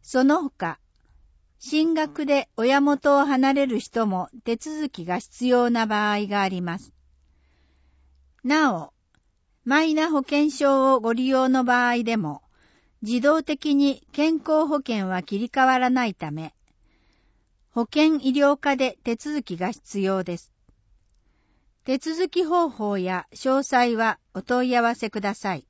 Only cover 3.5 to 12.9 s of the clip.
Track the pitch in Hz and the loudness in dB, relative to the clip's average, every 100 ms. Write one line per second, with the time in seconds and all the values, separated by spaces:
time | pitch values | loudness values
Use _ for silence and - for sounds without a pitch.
3.5 | 269 277 233 - 233 214 185 180 240 - | 2 0 -2 -4 -2 -2 -2 -6 -10 -6
4.5 | 233 311 311 302 - 170 180 - - 247 | -6 -6 -6 -8 -8 -6 -6 -6 -4 2
5.5 | 247 240 233 220 208 208 208 208 202 190 | 4 4 0 0 0 0 -2 -2 -2 -2
6.5 | 185 175 175 - _ _ _ _ _ _ | -2 -6 -8 -14 _ _ _ _ _ _
7.5 | _ _ _ _ _ _ _ _ _ 247 | _ _ _ _ _ _ _ _ _ 0
8.5 | 302 294 175 151 _ _ _ _ _ _ | 2 2 0 -8 _ _ _ _ _ _
9.5 | _ - 269 320 254 330 302 269 285 302 | _ 0 2 2 2 0 0 0 0 0
10.5 | 277 285 269 269 262 220 233 262 262 262 | 2 2 4 4 2 0 0 2 2 4
11.5 | 262 247 247 247 240 233 226 156 143 _ | 2 2 2 2 0 -2 -2 -4 -8 _
12.5 | _ _ _ _ | _ _ _ _